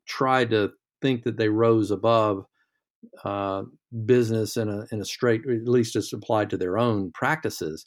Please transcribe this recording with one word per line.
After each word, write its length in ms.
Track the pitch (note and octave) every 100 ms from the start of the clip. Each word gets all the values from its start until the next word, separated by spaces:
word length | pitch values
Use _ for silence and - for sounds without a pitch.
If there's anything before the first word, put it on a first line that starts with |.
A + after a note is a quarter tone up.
| -
tried 420 | - C3+ C3 A#2+
to 200 | A2+ G2+ - _ _
think 220 | C#3 B2+
that 140 | A#2+ G#2
they 120 | A2
rose 420 | G#2+ A#2 A2+ G2+
above, 540 | G2 A2+ A#2 G#2+ G2 F#2+ _ _ _ _ _ A#3 -
uh, 400 | - G2+ G2 G2 A2+ - _ A#2 A2
business 520 | B2 A#2 A2+ G#2+ -
in 120 | G#2+
a, 160 | G#2 G#2+
in 100 | A2
a 40 | G2
straight, 360 | - B2 A2+ C3+
or 60 |
at 140 | A#2 A#2
least 280 | A#2+ A#2 -
as 160 | G2
applied 380 | B2 - A2+ G#2
to 80 | -
their 200 | F#2 F#2+
own 340 | A#2+ G#2+ F#2+
practices. 720 | - B2+ D#3 A2 - E2+ D#2